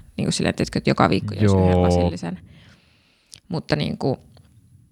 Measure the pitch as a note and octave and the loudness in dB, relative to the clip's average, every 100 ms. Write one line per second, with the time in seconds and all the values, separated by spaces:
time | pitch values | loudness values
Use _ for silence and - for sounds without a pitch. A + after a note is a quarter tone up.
0 | - - - - - - - - - - | -12 -6 -4 -2 -2 -2 -4 -4 -2 2
1 | - F#2 G#2 G2+ G#2 F#2+ F#2 F2+ F2+ F2 | 2 2 -4 0 2 4 4 4 4 4
2 | F2 E2+ F3 F3+ - - - - _ _ | 2 -2 -8 -12 -14 -20 -20 -20 _ _
3 | _ _ _ - - E3 - D3 E2+ - | _ _ _ -20 -10 -8 -4 -4 -4 -4
4 | C3+ - - - _ _ _ - _ | -4 -4 -10 -20 _ _ _ -20 _